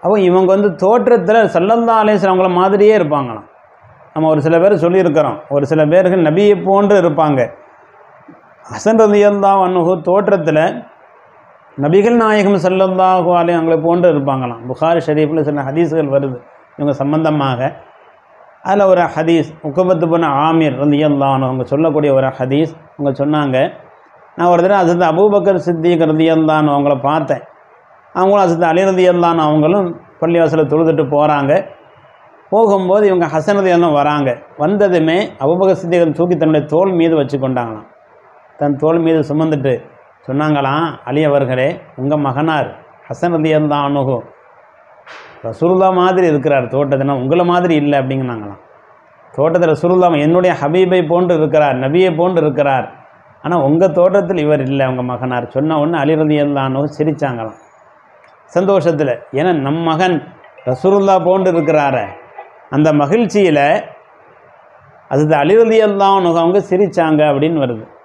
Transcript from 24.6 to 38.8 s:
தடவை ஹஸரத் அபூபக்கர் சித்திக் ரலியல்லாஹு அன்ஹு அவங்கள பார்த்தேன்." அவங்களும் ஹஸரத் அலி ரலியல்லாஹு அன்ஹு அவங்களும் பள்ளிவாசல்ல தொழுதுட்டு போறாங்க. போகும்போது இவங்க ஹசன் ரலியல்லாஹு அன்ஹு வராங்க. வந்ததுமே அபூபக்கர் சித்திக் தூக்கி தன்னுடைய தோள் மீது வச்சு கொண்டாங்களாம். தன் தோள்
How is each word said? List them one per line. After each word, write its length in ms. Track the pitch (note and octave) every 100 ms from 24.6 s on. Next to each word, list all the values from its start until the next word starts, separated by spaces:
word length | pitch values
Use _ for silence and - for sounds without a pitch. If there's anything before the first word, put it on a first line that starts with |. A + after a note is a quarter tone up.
தடவை 200 | F3+ G3+
ஹஸரத் 280 | F3 F3 F3
அபூபக்கர் 420 | D#3+ G#3 G3+ F#3 F#3
சித்திக் 460 | E3+ E3+ E3 F3
ரலியல்லாஹு 580 | D#3+ D#3 D#3+ D#3+ D#3 D#3
அன்ஹு 160 | D3+ C#3+
அவங்கள 260 | C#3+ C#3
பார்த்தேன்." 400 | C3+ D#3 D3+ C3+ - - _ _ _ _ _
அவங்களும் 320 | F#3 F#3 G3+ F#3
ஹஸரத் 180 | E3
அலி 200 | E3+ E3
ரலியல்லாஹு 500 | F#3+ F#3 F3+ F3 E3+
அன்ஹு 140 | E3+ D#3
அவங்களும் 520 | D#3 D3+ G3 F3+ E3 - _
பள்ளிவாசல்ல 460 | E3 E3+ D#3+ D#3+ D3
தொழுதுட்டு 380 | D3+ E3 D#3 D3
போறாங்க. 580 | D3 D3+ D3 C#3 E3 G3 - - - _ _ - - _
போகும்போது 580 | G3+ A3 G3 F#3 G3 G#3
இவங்க 180 | F#3 E3+
ஹசன் 320 | D#3 D3+ G3+
ரலியல்லாஹு 300 | F#3+ F3 E3+
அன்ஹு 60 |
வராங்க. 440 | D3 D3 D3 C#3 A#2+ - -
வந்ததுமே 720 | D3+ G3+ G3 F3+ D#3+ E3+ G#3+ -
அபூபக்கர் 400 | C3+ F3 F#3+ F#3
சித்திக் 320 | E3 F3 E3
தூக்கி 240 | D3 F3 F3
தன்னுடைய 300 | D#3+ D#3 D3
தோள் 240 | D3+ G3
மீது 240 | F3+ E3 D#3+
வச்சு 220 | C3+ C#3
கொண்டாங்களாம். 500 | C3 B2+ A#2+ A2 G#2+ _ _ _ _ - _ _
தன் 180 | D3
தோள் 240 | C3+